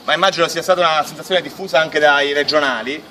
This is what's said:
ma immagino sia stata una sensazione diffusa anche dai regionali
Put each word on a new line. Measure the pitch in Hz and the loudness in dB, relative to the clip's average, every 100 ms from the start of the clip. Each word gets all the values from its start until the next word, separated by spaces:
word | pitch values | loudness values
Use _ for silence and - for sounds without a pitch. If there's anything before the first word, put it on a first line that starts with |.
ma | - | -2
immagino | 156 190 165 165 | 0 0 2 -2
sia | 170 | -2
stata | 160 180 | 0 2
una | 170 156 147 | 2 0 -2
sensazione | 160 165 185 | -8 -4 -4
diffusa | 147 - 190 170 | -4 -12 -2 0
anche | 160 156 | 0 2
dai | 151 143 143 | 4 4 2
regionali | 143 143 151 143 120 113 151 - | 0 0 0 0 -2 -6 -10 -12